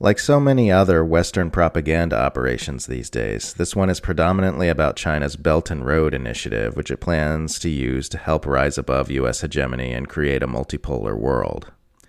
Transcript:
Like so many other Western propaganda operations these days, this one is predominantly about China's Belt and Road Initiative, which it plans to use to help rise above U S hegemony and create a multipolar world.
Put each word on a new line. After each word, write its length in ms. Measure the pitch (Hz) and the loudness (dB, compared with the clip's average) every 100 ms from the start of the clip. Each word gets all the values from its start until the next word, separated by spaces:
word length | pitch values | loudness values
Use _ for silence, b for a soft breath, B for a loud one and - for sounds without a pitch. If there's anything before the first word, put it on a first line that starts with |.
Like 180 | 101 104 | 2 2
so 220 | - 143 | 4 4
many 320 | 139 131 110 | 6 6 6
other 320 | 92 95 85 | 6 6 4
Western 480 | 80 82 85 95 85 | 4 2 2 0 0
propaganda 680 | 95 82 85 78 82 85 58 | 2 2 2 0 2 2 0
operations 640 | 67 65 64 62 - 65 - | 0 0 -2 -2 -6 -8 -8
these 220 | 62 - | -8 -6
days, 460 | 60 53 53 - | -4 -4 -4 -6
this 220 | - 87 101 | -4 -2 0
one 120 | 95 | 0
is 120 | 87 | 0
predominantly 680 | - 82 85 95 95 73 87 | -2 2 2 2 2 2 0
about 280 | 76 73 - | 2 0 0
China's 400 | 85 76 71 73 | -2 0 -2 -2
Belt 340 | 78 78 - | 2 2 0
and 160 | 78 64 | -4 0
Road 260 | 78 78 | 2 2
Initiative, 640 | 67 60 57 - 53 55 76 | 0 -4 -8 -6 -4 -4 -4
which 140 | - | -6
it 100 | 65 | -6
plans 600 | - 80 76 78 78 - | -2 0 0 -2 -4 -4
to 100 | 87 | -4
use 380 | 71 62 65 - | -2 -2 -2 -4
to 80 | - | -6
help 260 | - 78 | -2 -2
rise 320 | 73 67 71 71 | 0 0 0 -2
above 360 | 67 65 64 | -2 -2 0
U 160 | 67 62 | -2 -2
S 140 | 60 | -2
hegemony 500 | 80 71 65 62 64 | -4 -2 -2 -4 -6
and 160 | 60 67 | -6 -6
create 340 | 80 73 67 | -2 0 0
a 60 | 65 | -2
multipolar 680 | 58 - - 73 64 52 53 | -4 -6 -8 -6 -4 -4 -2
world. 540 | 64 62 50 50 - - _ b | 0 0 -2 -6 -12 -20 _ b